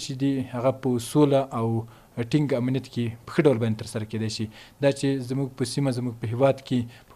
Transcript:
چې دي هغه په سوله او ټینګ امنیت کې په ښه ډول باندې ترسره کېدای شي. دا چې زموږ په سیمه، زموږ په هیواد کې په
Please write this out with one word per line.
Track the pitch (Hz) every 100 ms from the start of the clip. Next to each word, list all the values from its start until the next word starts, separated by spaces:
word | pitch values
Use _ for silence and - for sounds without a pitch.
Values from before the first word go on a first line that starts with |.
چې | - 131
دي | 139 135 127
هغه | 123 123 131
په | 135 123
سوله | 117 147 147 135 135 127
او | 117 113 117 - - - 120
ټینګ | 151 143 131
امنیت | 123 131 127
کې | - 117 117 -
په |
ښه | - 147
ډول | 120
باندې | 113 110
ترسره | 110 113
کېدای | 107 107 110 110
شي. | 107 - - -
دا | 139
چې | 139 139 135 120
زموږ | 135 135 -
په | 123
سیمه، | - 139 120
زموږ | 123 113
په | 113
هیواد | 117 135 135 -
کې | 127 117 -
په | -